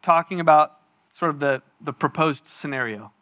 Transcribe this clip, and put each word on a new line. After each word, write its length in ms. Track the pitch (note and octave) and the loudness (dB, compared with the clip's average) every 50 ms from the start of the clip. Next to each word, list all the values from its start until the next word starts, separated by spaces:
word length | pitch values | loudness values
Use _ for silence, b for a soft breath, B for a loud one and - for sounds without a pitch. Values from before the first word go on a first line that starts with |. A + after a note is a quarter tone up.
talking 380 | - - E3 E3 E3+ - G3 F3 | 2 2 2 2 2 -2 -6 -2
about 380 | E3 E3 D#3 D3+ D3+ D3+ _ _ _ _ _ _ _ _ | 2 4 6 6 4 2 _ _ _ _ _ _ _ _
sort 180 | _ - F3 E3 | _ -4 -4 -4
of 100 | D3 C#3+ | -2 -2
the, 220 | C#3+ C#3+ C3+ B2+ _ _ _ _ | -2 -2 -2 -2 _ _ _ _
the 140 | - D3 C3+ | -12 -12 -6
proposed 540 | _ - C#3+ - - D#3 D#3+ C#3+ - _ | _ -4 -2 0 0 0 0 -2 -4 _
scenario. 640 | - - - - D3 C#3 C3 B2 A2+ G#2+ G#2 G#2+ G#2 _ _ | -18 -18 -12 -10 -8 -6 -6 -6 -6 -6 -10 -14 -20 _ _